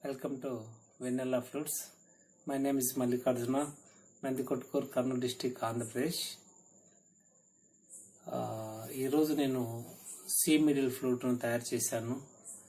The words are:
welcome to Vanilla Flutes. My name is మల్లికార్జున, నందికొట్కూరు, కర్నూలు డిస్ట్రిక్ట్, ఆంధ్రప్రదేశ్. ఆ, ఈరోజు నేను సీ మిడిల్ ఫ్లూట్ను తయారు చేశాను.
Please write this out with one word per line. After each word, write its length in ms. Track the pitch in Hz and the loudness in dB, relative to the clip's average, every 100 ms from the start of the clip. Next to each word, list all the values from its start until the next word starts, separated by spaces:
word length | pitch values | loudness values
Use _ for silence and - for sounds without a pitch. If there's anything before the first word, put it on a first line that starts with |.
| 143 | -6
welcome 300 | 131 - 135 | -6 -6 -6
to 180 | 139 120 113 - _ _ | -4 -6 -8 -16 _ _
Vanilla 360 | 127 127 127 127 | -2 0 2 0
Flutes. 360 | 123 143 151 - - - _ _ _ _ - | 0 -6 -4 -6 -8 -16 _ _ _ _ -4
My 120 | 139 | 0
name 140 | 139 139 | 2 4
is 220 | 123 - | 2 2
మల్లికార్జున, 720 | 123 123 135 123 120 135 147 - - - - - | 2 2 2 2 2 2 0 -6 -18 -20 -20 -8
నందికొట్కూరు, 640 | 135 131 127 131 - 139 131 | -4 -2 0 -2 0 -2 0
కర్నూలు 340 | - 127 123 | 0 2 2
డిస్ట్రిక్ట్, 440 | 123 - 127 123 | 0 -2 -4 -2
ఆంధ్రప్రదేశ్. 720 | 117 117 113 123 147 175 - - - - - - _ _ _ _ _ _ _ _ _ _ _ - - - - | -2 0 -2 0 0 0 -6 -8 -18 -20 -20 -20 _ _ _ _ _ _ _ _ _ _ _ -20 -20 -20 -8
ఆ, 600 | 123 120 110 110 110 - | -6 -6 -6 -8 -10 -10
ఈరోజు 380 | 131 131 147 156 | -4 2 4 4
నేను 520 | 147 139 127 120 113 120 - - - - | 4 2 2 0 -4 -8 -14 -14 -14 -2
సీ 300 | - - 156 | 0 6 6
మిడిల్ 320 | 151 139 135 | 6 6 2
ఫ్లూట్ను 460 | 123 131 123 127 123 | 2 0 2 2 2
తయారు 380 | 117 120 120 | 2 0 0
చేశాను. 480 | 120 - 120 113 131 - - - - | -2 0 -2 -2 -4 -6 -18 -18 -16